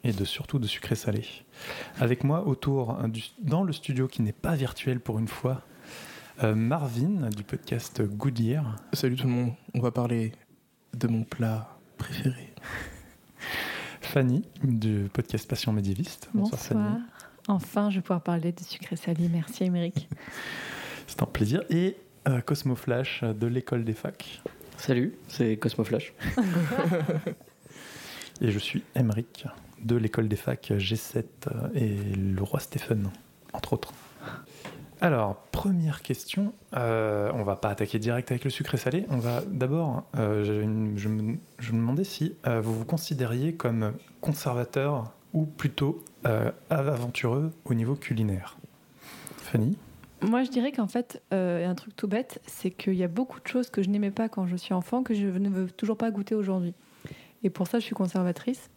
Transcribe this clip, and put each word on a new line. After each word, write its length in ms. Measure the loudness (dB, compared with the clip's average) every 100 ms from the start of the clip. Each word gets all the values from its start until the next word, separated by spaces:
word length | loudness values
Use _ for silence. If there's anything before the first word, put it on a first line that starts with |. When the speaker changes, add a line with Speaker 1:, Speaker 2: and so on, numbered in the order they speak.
Speaker 1:
et 80 | 2
de, 120 | 2
surtout 360 | 0 -2 -2 0
de 80 | 0
sucré 260 | -2 -2
salé. 300 | 0 0 -2 -4 -14 -20 -14 -10 -10 -10 0
Avec 240 | 2 4
moi 240 | 4 2 2
autour, 540 | 2 2 2 0 0
euh, 80 | -2
du, 160 | -2 -8 -6
dans 220 | 0 2
le 80 | 2
studio 340 | 0 -2 0 0
qui 160 | 2
n'est 80 | 0
pas 240 | 0 0
virtuel 460 | 0 0 -2 -2 -2
pour 180 | -2 -2
une 80 | -2
fois, 360 | 0 0 -2 -6 -20 -18 -16 -16 -16 -18 0
euh, 100 | 4
Marvin 760 | 4 4 2 0 2 2 2 0
du 120 | -2
podcast 600 | -4 -6 -2 -4 -2 0
Goodyear. 760 | 0 2 0 2 2 2 0 -4 -4
Speaker 2:
Salut 240 | 0 0 2
tout 100 | 2
le 60 |
monde, 180 | 2 0 -2 -4
on 60 | 0
va 100 | 2
parler 400 | 2 2 2 0 -4 _ -20 _ _ _ -2
de 120 | 2
mon 160 | 2
plat 520 | 0 0 0 0 -6 -18 -20 -10
préféré. 580 | -6 -2 -2 -2 -12 -16 -10 -10 -10 -14 -20 -20 -20 -12 -6 -4 -4 -6 -8 -10
Speaker 1:
Fanny 420 | 0 4 6 4 0 0
du 460 | 2 4 4 2 2
podcast 340 | 0 0 -2 -2
Passion 240 | -2 0
médiéviste. 600 | 2 2 0 -2 -6 -2
Bonsoir, 260 | 0 0 -2
Speaker 3:
Bonsoir. 300 | 0 0 2
Speaker 1:
Fanny. 80 | -2 -4 -16 -20 -10 0
Speaker 3:
Enfin, 440 | 0 2 2 2
je 60 | 2
vais 40 |
pouvoir 220 | 0 0
parler 300 | 2 0 0
de 80 | -4
sucré 360 | -10 -12 -8 -6
salé. 320 | -2 2 2
Merci, 360 | 2 -2 0
Émeric. 440 | 2 2 0 -2 -6 -10 -10 -12 -10 -10
Speaker 1:
<laughs> 480 | -10 -10 -10 -12 -10
C'est 160 | -4
un 40 | -2
plaisir. 360 | 2 2 2 2
Et, 260 | 2 2 0 -18 -4 0
euh, 140 | 0
Cosmo 340 | 2 0 0
Flash 480 | -2 0 0 0 -2
de 240 | -2 2 2
l'école 380 | 0 0 0
des 80 | 0
facs. 480 | -2 -4 -8 -14 -10 -12 -12 -18 -6
Speaker 4:
Salut, 340 | 2 2 2 -4 -14
c'est 300 | 0 2 2
Cosmo 260 | 0 0
Flash. 300 | 0 0 -2 -6 -2 0
<laughs> 40 | 2 2 2 2 2 2 0 0 -4 -8 -18 _ -20 -18 -16 -14 -14 -14 -14 0
Speaker 1:
Et 100 | 2
je 80 | 2
suis 240 | 0 -4 -2
Émeric 500 | 2 2 2 -4 -10 -12 -12 -20 -8
de 140 | 2 2
l'école 320 | 4 2 0
des 80 | 0
facs 360 | 0 -4 0 0
G 180 | 2 -2
sept, 500 | -2 -4 -4 -8 -6
euh, 160 | -4 -2
et 200 | 0 2 0 0 0
le 260 | 0 0
roi 180 | 0 -2
Stephen, 500 | -2 -6 0 0 0 -6 -20 -20 -10
entre 220 | -8 -2
autres. 180 | -4 -4 -14 -20 -16 -12 -12 -14 -16 -16 -14 -18 0
Alors, 360 | 4 4 2 -2 -6
première 500 | -2 2 2 2 -2
question, 500 | -4 -4 -2 -2 -2 -4 -6
euh, 560 | 0 2 2 2 2 2
on 120 | 2
va 100 | 0
pas 140 | 0 0
attaquer 320 | 0 0 2
direct 320 | 2 0 0
avec 100 | 0
le 80 | 0
sucré 280 | -2 -2 0
salé, 280 | 2 0 0
on 80 | 0
va 240 | 2 0 -2
d'abord, 560 | 0 2 2 0 -2 -4 0
euh, 260 | 2 4
j'avais 220 | 2 2
une, 340 | 2 2 0 0
je 100 | 0
me, 280 | 0 0 -2 -8 -10
je 100 | 0
me 60 | 2
demandais 240 | 4 2
si, 320 | 0 0 -2 0 0
euh, 120 | 2
vous 140 | 2
vous 100 | -2
considériez 680 | 0 -2 0 -2 0 2 0
comme 380 | 0 0 2 0 -2 -12 -4
conservateur 920 | -2 0 0 0 0 0 2 0 -4 -12 -4
ou 120 | -2 0
plutôt, 560 | -2 -2 0 -2 -2 -10 -4 0
euh, 240 | 2 0 -2 -2
aventureux 840 | 0 2 0 -2 0 0 2 0 -4
au 100 | -2
niveau 200 | 0 2
culinaire. 640 | -2 -2 0 2 0 -6 -16 -20 -20 -20 -20 -20 -16 -16 -14
Fanny ? 420 | 0 2 2 0 -6 -20 -20 -2
Speaker 3:
Moi, 220 | 2 2
je 80 | 2
dirais 220 | 0 0
qu'en 160 | 0 0
fait, 340 | -2 -4 -12 _
euh, 320 | 0 2 2 0
un 60 | -2
truc 180 | -6
tout 140 | -6 0
bête, 320 | 0 -2 -10 -16
c'est 240 | -6 -6
qu'il 220 | -2 0
y 100 | 2
a 40 | 2
beaucoup 300 | 0 -2 -6
de 80 | -2
choses 240 | -2 0
que 140 | 0
je 60 | 2
n'aimais 200 | 2 0
pas 180 | 0 -2
quand 200 | 0 -2
je 80 | -2
suis 180 | 0
enfant 300 | -2 2 -2
que 100 | 2
je 120 | 2 2
ne 200 | 2 0
veux 220 | 0 -2
toujours 260 | -2 -2 0
pas 140 | 0
goûter 240 | 0 0
aujourd'hui. 400 | 0 2 0 0 -4 -18 -20 -18 -18 -20 _
Et 60 | -2
pour 180 | 2 2
ça, 100 | 2
je 60 |
suis 100 | 0
conservatrice. 760 | 0 0 2 2 0 -2 -4 -8